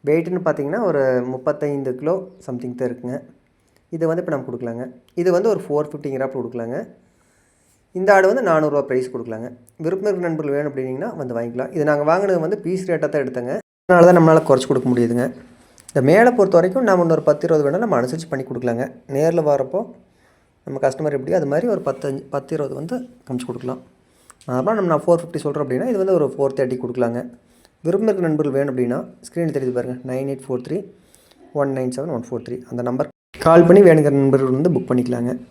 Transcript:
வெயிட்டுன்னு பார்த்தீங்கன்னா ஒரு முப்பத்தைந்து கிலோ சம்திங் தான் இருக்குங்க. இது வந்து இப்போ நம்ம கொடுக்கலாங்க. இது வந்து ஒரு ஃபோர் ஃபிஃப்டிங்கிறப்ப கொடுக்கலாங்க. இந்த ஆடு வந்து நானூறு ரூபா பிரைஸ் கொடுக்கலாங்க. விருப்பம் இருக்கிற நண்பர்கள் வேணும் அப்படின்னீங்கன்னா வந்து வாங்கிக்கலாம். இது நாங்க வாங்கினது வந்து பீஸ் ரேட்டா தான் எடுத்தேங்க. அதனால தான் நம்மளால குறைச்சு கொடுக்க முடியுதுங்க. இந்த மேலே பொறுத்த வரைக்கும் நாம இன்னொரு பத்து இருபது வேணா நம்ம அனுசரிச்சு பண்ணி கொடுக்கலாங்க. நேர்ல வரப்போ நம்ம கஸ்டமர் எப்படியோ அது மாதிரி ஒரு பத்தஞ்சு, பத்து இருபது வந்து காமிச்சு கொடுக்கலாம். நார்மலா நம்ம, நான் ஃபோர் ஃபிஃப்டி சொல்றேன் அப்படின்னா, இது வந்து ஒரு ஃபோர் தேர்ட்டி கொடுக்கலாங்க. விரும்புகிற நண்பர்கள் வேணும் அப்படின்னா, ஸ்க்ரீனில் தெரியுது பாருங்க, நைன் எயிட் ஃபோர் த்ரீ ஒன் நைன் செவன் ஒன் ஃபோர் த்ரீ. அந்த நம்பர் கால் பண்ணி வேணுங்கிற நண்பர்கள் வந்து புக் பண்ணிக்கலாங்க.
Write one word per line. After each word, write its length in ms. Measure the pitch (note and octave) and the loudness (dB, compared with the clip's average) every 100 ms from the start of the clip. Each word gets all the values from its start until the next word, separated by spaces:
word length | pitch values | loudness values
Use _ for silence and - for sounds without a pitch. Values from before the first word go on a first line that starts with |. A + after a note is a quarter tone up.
வெயிட்டுன்னு 380 | C#3+ D#3 E3+ F3+ | 2 0 0 -4
பார்த்தீங்கன்னா 400 | F3 D3 C#3+ G3 | -2 -2 -4 -2
ஒரு 180 | G#3+ D3 C3+ B2+ B2 | -2 0 0 0 -2
முப்பத்தைந்து 680 | B2+ B2+ D3 D3 C#3+ C3+ B2+ | -4 -4 -4 -4 -4 -6 -6
கிலோ 180 | D3 F#3+ F#3+ - | -4 -4 -6 -18
சம்திங் 360 | - B2 B2 B2 | -12 -10 -10 -6
தான் 140 | B2+ | -8
இருக்குங்க. 280 | A#2+ B2 B2 - _ _ _ _ _ _ | -6 -10 -10 -12 _ _ _ _ _ _
இது 120 | E3 E3 | -4 -2
வந்து 160 | E3 | -2
இப்போ 100 | F3+ | -4
நம்ம 140 | C#3+ B2+ | -6 -6
கொடுக்கலாங்க. 360 | A#2+ A#2+ A#2 B2 - _ - | -10 -8 -10 -12 -16 _ -2
இது 140 | F3 | 0
வந்து 180 | F3 A3 | 2 2
ஒரு 120 | F#3 | -2
ஃபோர் 280 | - D3 D3 | -2 -4 -4
ஃபிஃப்டிங்கிறப்ப 460 | D3 D3 C3+ C3+ C3+ | -8 -8 -6 -6 -6
கொடுக்கலாங்க. 420 | A#2 A#2+ A#2 C3+ A3+ - _ _ _ _ _ _ _ _ _ F3+ | -8 -8 -8 -10 -10 -18 _ _ _ _ _ _ _ _ _ -4
இந்த 140 | F#3+ | 4
ஆடு 120 | G3 F#3+ | 6 6
வந்து 160 | A#3+ | 2
நானூறு 300 | G#3+ D#3+ D3+ | 2 2 2
ரூபா 100 | D3 C#3 | 0 0
பிரைஸ் 260 | B2+ B2+ | -2 -2
கொடுக்கலாங்க. 360 | B2+ B2 A2 B2 - _ _ | -8 -10 -10 -12 -16 _ _
விருப்பம் 280 | - F#3+ G#3 | -4 -2 -2
இருக்கிற 200 | F#3 F3 | -2 -2
நண்பர்கள் 280 | D#3 D3 C#3+ | -4 -2 -2
வேணும் 160 | D3 | -4
அப்படின்னீங்கன்னா 380 | C3 C3 C3 G#3+ G3 | -6 -6 -6 -8 -8
வந்து 200 | C3 A#2 | -8 -6
வாங்கிக்கலாம். 360 | A#2+ A#2+ C3 | -6 -6 -6
இது 100 | E3 D3 | -2 0
நாங்க 180 | D3 | 0
வாங்கினது 360 | D3 F3 G3+ F3+ | 2 2 2 0
வந்து 200 | D#3+ G3+ | 0 -4
பீஸ் 260 | E3 F#3 F#3 | -4 -4 -2
ரேட்டா 220 | E3 D3 | -2 -2
தான் 140 | D3 | -2
எடுத்தேங்க. 300 | C3 B2 B2 F3+ - _ | -4 -6 -6 -8 -10 _
அதனால 260 | - F3+ F3 | 2 8 8
தான் 100 | F3 | 8
நம்மளால 240 | D#3+ D#3 | 8 6
குறைச்சு 240 | D#3 C3+ B2+ | 6 2 2
கொடுக்க 200 | C3 B2+ | -2 0
முடியுதுங்க. 340 | B2 A#2 A#2+ B2 - - - _ _ - | 0 2 0 -2 -6 -20 -20 _ _ -6
இந்த 160 | - | 0
மேலே 280 | C3 F#3 A#3+ | 4 6 6
பொறுத்த 260 | A#3+ F#3+ F3 | 4 4 4
வரைக்கும் 280 | F3+ F#3+ A#3+ | 4 0 2
நாம 180 | F#3 | 2
இன்னொரு 200 | E3+ D#3+ | 4 2
பத்து 220 | D#3 D3 E3+ | 2 0 2
இருபது 200 | D#3 C#3+ | 2 2
வேணா 160 | E3+ | 0
நம்ம 160 | A#3 C#3 | 0 0
அனுசரிச்சு 320 | B2+ D#3+ - | -2 -6 -8
பண்ணி 140 | C3+ C3 | -8 -6
கொடுக்கலாங்க. 380 | B2+ B2 A#2 C3 - - | -6 -4 -4 -6 -10 -8
நேர்ல 300 | C#3 D#3+ E3+ | -2 0 2
வரப்போ 360 | D3+ C#3+ C3 F#3+ A#3+ - _ _ _ _ _ _ - | 0 0 0 -6 -8 -14 _ _ _ _ _ _ -12
நம்ம 120 | C#3 | -4
கஸ்டமர் 360 | C3+ C3 D#3 C#3 | -4 -2 -4 -4
எப்படியோ 220 | C3 F3+ | -2 -2
அது 100 | C#3+ | 0
மாதிரி 200 | D3 A#3+ | -2 -2
ஒரு 140 | G#3 | -4
பத்தஞ்சு, 400 | - C3+ C#3+ C3+ - | -4 -6 -6 -8 -8
பத்து 220 | C#3+ C#3 | -10 -6
இருபது 220 | D#3 C#3 C#3 | -8 -6 -8
வந்து 200 | D#3+ B3 B3+ - | -8 -10 -10 -20
காமிச்சு 260 | - B2+ - | -10 -10 -8
கொடுக்கலாம். 340 | B2 B2 C3 - _ _ _ _ _ - | -10 -10 -10 -14 _ _ _ _ _ -6
நார்மலா 280 | B2+ D#3+ A3 | -2 0 0
நம்ம, 120 | F#3 | 0
நான் 100 | D#3 D3+ | 0 2
ஃபோர் 160 | E3+ | 0
ஃபிஃப்டி 200 | E3 D3+ | 0 -8
சொல்றேன் 200 | D3 D3 | -6 -4
அப்படின்னா, 240 | C#3+ B2+ A#3 | -4 -2 -2
இது 100 | G#3+ | -2
வந்து 160 | F#3+ | 2
ஒரு 140 | F#3 C#3+ | 2 2
ஃபோர் 220 | - C#3 C#3 | 0 -2 0
தேர்ட்டி 200 | C3 B2+ | -2 -2
கொடுக்கலாங்க. 360 | B2 B2 A#2+ A#2+ B2 - _ _ _ _ - | -6 -2 -2 -2 -8 -16 _ _ _ _ -2
விரும்புகிற 400 | G3 A3 G3 E3+ | 0 0 0 0
நண்பர்கள் 280 | D3+ D3 C3+ | 0 0 0
வேணும் 140 | C#3+ | -2
அப்படின்னா, 260 | B2+ B2 A#2+ - - | -2 -2 -2 -8 -16
ஸ்க்ரீனில் 340 | - - E3 C#3+ | -12 -4 -2 -2
தெரியுது 200 | C3 B2 | -2 -4
பாருங்க, 200 | B2 B2+ C3 | -4 -8 -8
நைன் 220 | B2+ C#3 | -6 -6
எயிட் 140 | C3+ - | -8 -6
ஃபோர் 160 | B2+ B2+ | -8 -4
த்ரீ 100 | E3 - - _ _ _ _ - | -8 -8 -20 _ _ _ _ -10
ஒன் 180 | D3 C#3 C3 | -4 -2 -2
நைன் 160 | B2+ B2+ | -4 -6
செவன் 180 | D#3 B2+ | -6 -6
ஒன் 80 | A#2 | -6
ஃபோர் 160 | A#2+ - | -10 -10
த்ரீ. 120 | B2 - | -12 -10
அந்த 120 | B2 | -6
நம்பர் 280 | B2 B2+ - _ _ - | -4 -4 -6 _ _ 0
கால் 260 | E3+ E3 E3 | 6 8 10
பண்ணி 140 | F#3+ | 8
வேணுங்கிற 320 | F#3+ D#3 C#3+ C#3 | 10 8 6 4
நண்பர்கள் 360 | C3+ C3+ C3 B2+ | 4 4 2 2
வந்து 160 | E3+ C#3+ | 2 0
புக் 140 | - | 0
பண்ணிக்கலாங்க. 420 | B2+ B2 A#2+ A#2+ B2 - | -2 0 -2 -4 -6 -12